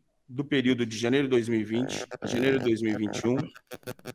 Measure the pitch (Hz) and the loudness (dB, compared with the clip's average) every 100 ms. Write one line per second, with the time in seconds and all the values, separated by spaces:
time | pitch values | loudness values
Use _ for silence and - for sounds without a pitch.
0 | _ _ _ 127 139 139 127 123 117 107 | _ _ _ -8 0 2 4 2 0 0
1 | 117 135 139 127 110 113 104 113 131 101 | 2 2 4 2 2 0 0 -2 -2 -6
2 | - 123 110 120 131 135 117 110 113 107 | -10 -10 -4 0 2 2 2 0 0 0
3 | 104 101 117 131 165 - _ - - - | -2 -2 0 0 -2 -10 _ -14 -14 -12
4 | - | -14